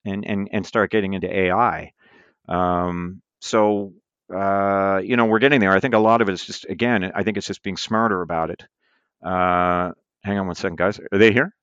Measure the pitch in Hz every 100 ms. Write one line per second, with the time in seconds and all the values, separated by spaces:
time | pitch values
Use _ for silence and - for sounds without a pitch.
0 | 104 98 - 101 101 107 90 117 95 110
1 | 95 95 90 95 90 98 120 78 80 _
2 | _ _ _ _ - 87 90 87 90 87
3 | 87 95 _ _ - 113 107 101 98 87
4 | _ _ - 92 98 98 98 98 98 95
5 | 101 120 113 110 139 139 95 95 135 110
6 | 110 117 101 92 - - - 95 120 110
7 | 90 92 98 101 - - 101 90 - 110
8 | 113 95 85 82 80 - - _ _ _
9 | _ _ 87 90 90 90 90 90 90 -
10 | _ _ 101 101 95 85 95 80 92 104
11 | - 98 113 123 180 -